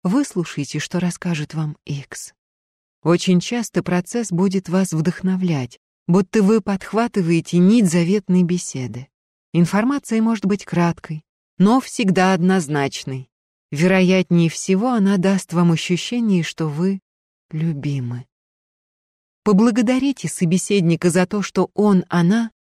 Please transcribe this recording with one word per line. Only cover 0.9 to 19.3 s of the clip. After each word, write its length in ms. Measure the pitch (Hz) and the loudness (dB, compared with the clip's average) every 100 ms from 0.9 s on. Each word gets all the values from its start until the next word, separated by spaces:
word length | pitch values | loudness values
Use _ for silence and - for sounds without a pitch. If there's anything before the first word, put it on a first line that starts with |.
| 175 | -4
расскажет 560 | 175 - 180 160 147 | -4 -4 -6 -6 -6
вам 220 | 156 156 151 | -6 -6 -8
Икс. 500 | - 143 - - - _ _ _ _ _ _ _ | -10 -10 -8 -18 -18 _ _ _ _ _ _ _
Очень 340 | 151 175 - 180 | 0 0 2 0
часто 460 | - 240 220 180 | 0 -6 -4 -4
процесс 480 | - 180 - 240 220 | -2 -4 -4 -6 -4
будет 360 | 175 196 190 185 | -2 0 -2 -2
вас 240 | 180 190 | -2 0
вдохновлять, 840 | 160 160 - 185 185 185 151 123 - _ _ - | -2 -2 -2 -4 -2 -2 -2 -6 -12 _ _ 0
будто 340 | 180 196 220 | 2 2 2
вы 180 | 196 226 | 4 2
подхватываете 1000 | 208 196 - 208 233 208 165 170 - 175 | 0 -6 -4 -2 -2 -2 0 0 2 2
нить 300 | 180 240 190 | 4 6 4
заветной 540 | 175 170 208 - 180 | 2 2 0 2 2
беседы. 640 | 170 175 - 135 123 120 131 _ _ _ _ | 2 -2 -6 -10 -10 -12 -16 _ _ _ _
Информация 680 | 165 165 196 233 285 - 226 | 0 2 2 0 -2 -2 0
может 240 | 226 220 | 0 0
быть 200 | 190 202 | -2 -2
краткой, 580 | - 170 170 160 - 156 _ _ _ - | -2 0 0 -2 -10 -14 _ _ _ 2
но 220 | 190 254 | 4 4
всегда 520 | - - 202 180 185 | 0 -2 0 2 2
однозначной. 960 | 190 185 190 143 151 139 - - 131 127 _ _ _ _ | 2 2 0 0 -2 -2 -6 -10 -10 -12 _ _ _ _
Вероятнее 760 | 143 180 190 185 185 175 170 165 | -2 2 4 4 2 2 2 2
всего, 420 | - - 190 247 | -2 -2 0 0
она 260 | 240 196 202 | 2 2 2
даст 360 | 190 196 - | 2 0 -2
вам 200 | 170 175 | 2 2
ощущение, 680 | 160 - 175 - 240 226 185 | 2 0 -4 -2 -4 0 0
что 260 | 160 - 156 | -2 -6 -6
вы 320 | 147 185 196 _ _ _ _ _ | -2 -2 -4 _ _ _ _ _
любимы. 760 | 156 165 143 139 139 123 123 127 _ _ _ _ _ _ _ _ _ _ | -4 -4 -4 -4 -4 -6 -8 -12 _ _ _ _ _ _ _ _ _ _